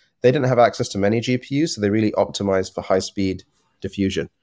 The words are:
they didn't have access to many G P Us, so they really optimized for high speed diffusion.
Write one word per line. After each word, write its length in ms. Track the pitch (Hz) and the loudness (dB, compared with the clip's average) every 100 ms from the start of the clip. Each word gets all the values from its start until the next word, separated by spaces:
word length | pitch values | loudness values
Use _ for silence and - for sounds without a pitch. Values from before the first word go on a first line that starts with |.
| _ _ | _ _
they 100 | 123 | 2
didn't 160 | 143 127 | 2 2
have 100 | 120 | 4
access 300 | 117 - 123 | 4 2 -4
to 80 | 101 | 0
many 240 | 98 117 | 0 0
G 160 | 113 127 | 0 -4
P 260 | - 139 | -2 -4
Us, 120 | 165 - | -2 -2
so 40 | |
they 100 | 101 | 0
really 220 | 107 110 | 2 0
optimized 600 | - 98 - 98 95 95 | 0 -2 -2 0 0 -2
for 80 | - | -6
high 180 | - 95 | -2 -2
speed 460 | 95 - 95 92 - _ _ _ | -2 -4 -4 -4 -10 _ _ _
diffusion. 500 | 95 - 95 87 80 _ | -12 -4 -2 -2 -6 _